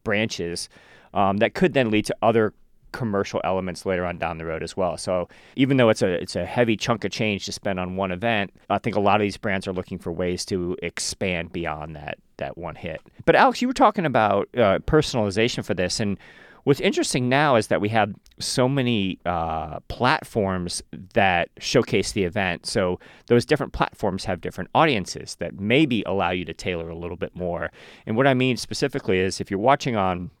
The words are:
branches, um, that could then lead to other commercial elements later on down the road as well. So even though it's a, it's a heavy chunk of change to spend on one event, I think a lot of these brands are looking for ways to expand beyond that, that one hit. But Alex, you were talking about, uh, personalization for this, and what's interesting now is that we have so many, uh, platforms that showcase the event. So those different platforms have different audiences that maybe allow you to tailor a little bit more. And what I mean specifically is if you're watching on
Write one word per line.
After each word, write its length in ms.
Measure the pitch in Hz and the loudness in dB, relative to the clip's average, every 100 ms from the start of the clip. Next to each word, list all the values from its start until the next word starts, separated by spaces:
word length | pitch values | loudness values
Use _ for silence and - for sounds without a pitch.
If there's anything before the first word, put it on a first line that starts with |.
branches, 640 | - 104 110 - 85 87 - - - - _ | -2 0 0 -2 -6 -6 -10 -16 -20 -20 _
um, 240 | - 98 196 | 2 2 4
that 160 | 226 | 2
could 200 | - 185 | 2 2
then 180 | 139 117 | 2 2
lead 160 | 107 101 | 2 0
to 80 | - | 0
other 320 | 113 113 107 - _ _ _ | 2 4 2 -2 _ _ _
commercial 480 | - 117 101 101 101 | -8 -2 -2 -2 -2
elements 420 | 80 95 92 87 95 | -2 -2 -4 -6 -4
later 180 | 90 | -2
on 140 | 87 85 | -2 -4
down 220 | 85 82 | -6 -4
the 60 | 82 | -6
road 180 | 80 | -6
as 120 | 82 - | -6 -2
well. 220 | 92 78 | -2 -2
So 320 | - 92 87 - - - | -2 -2 -2 -10 -14 -2
even 220 | 131 135 | 2 6
though 120 | 117 | 4
it's 120 | 110 | 4
a, 80 | 98 | 2
it's 260 | 87 92 92 | 0 -4 -6
a 80 | |
heavy 320 | 87 - 117 107 | -4 0 2 2
chunk 300 | - 113 98 | 0 -2 -2
of 60 | |
change 340 | - 110 98 - | -2 -2 -2 -6
to 60 | |
spend 280 | - 104 92 | -8 -4 -4
on 180 | 90 92 | -4 -4
one 140 | 98 | -4
event, 400 | 90 117 110 98 - _ | -2 -2 -2 -2 -8 _
I 80 | 101 | -2
think 160 | 123 104 | 0 0
a 40 | |
lot 220 | 101 104 | 4 4
of 0 | |
these 160 | 104 - | 2 -2
brands 300 | 110 95 98 | -4 -4 -4
are 60 | |
looking 260 | 90 90 92 | -6 -6 -8
for 120 | 95 | -8
ways 320 | 85 90 90 - | -4 -2 -2 -4
to 300 | 95 87 90 | -4 -2 -4
expand 680 | 85 - - - 98 87 85 | -6 -6 -8 -4 -2 -2 -4
beyond 440 | 87 82 78 76 78 | -6 -6 -6 -8 -12
that, 220 | 73 - _ - | -10 -12 _ -10
that 200 | 69 - | -10 -8
one 160 | 82 | -12
hit. 260 | 78 87 78 - _ - | -10 -10 -12 -14 _ 2
But 100 | 156 | 6
Alex, 260 | 254 240 | 6 4
you 60 | 247 | -2
were 80 | 262 | 4
talking 320 | 247 - 160 | 4 4 2
about, 420 | 120 107 101 - 123 | 4 4 4 2 2
uh, 220 | 107 87 | 4 4
personalization 840 | - 156 - 127 104 98 117 - | 4 2 2 0 0 2 0 0
for 120 | - 95 | -4 -2
this, 240 | 90 - | -2 0
and 180 | 104 95 - - - - | -2 -4 -8 -20 -20 -6
what's 180 | - 143 | 0 2
interesting 480 | 156 311 - 143 123 | 2 0 0 0 2
now 260 | 135 151 120 | 4 4 4
is 120 | - | 4
that 120 | 85 | 0
we 100 | 104 | 2
have 240 | 113 104 95 - _ | 2 2 -2 -16 _
so 300 | - - 127 | -6 0 2
many, 500 | 139 123 117 95 - 87 | 2 0 0 0 -2 -4
uh, 540 | 87 82 80 80 - - | -2 -2 -4 -6 -10 -14
platforms 960 | - 123 151 - 117 95 92 87 - - - 95 | -2 0 0 -2 -2 0 -2 -4 -8 -12 -16 -4
that 360 | - 98 87 85 - | 2 2 2 -2 -6
showcase 540 | - 131 110 107 95 | 0 2 2 0 -2
the 120 | 110 | -2
event. 420 | 90 101 95 85 - | -2 0 -2 -4 -4
So 340 | 110 92 90 - - - | -2 0 -2 -8 -20 2
those 180 | 120 - | 2 4
different 280 | 147 - | 0 0
platforms 520 | - - - 104 95 - | -2 -4 -2 -4 -2 -4
have 140 | 90 | -6
different 300 | 87 - 87 - | -6 -10 -4 2
audiences 600 | 160 113 87 - - - | 2 2 -2 -10 -12 -10
that 200 | 85 71 | -10 -6
maybe 440 | 101 127 156 113 - | 2 4 4 2 0
allow 240 | 98 87 | 0 0
you 160 | 90 85 | -2 -4
to 80 | |
tailor 360 | 82 95 87 82 | -6 -6 -6 -6
a 60 | 82 | -10
little 220 | 87 87 | -10 -8
bit 180 | 92 85 | -10 -6
more. 360 | 90 85 80 - - - - | -6 -4 -6 -10 -20 -18 -4
And 100 | 110 | 0
what 120 | 139 | 2
I 60 | |
mean 220 | 127 131 117 | 4 2 0
specifically 640 | - - 143 135 - 92 | -4 -4 -4 -4 0 2
is 220 | 95 - | 2 -2
if 80 | - | -6
you're 100 | 98 | -2
watching 360 | 117 143 143 110 | 2 2 0 0
on 360 | 95 90 87 - | 0 0 -6 -14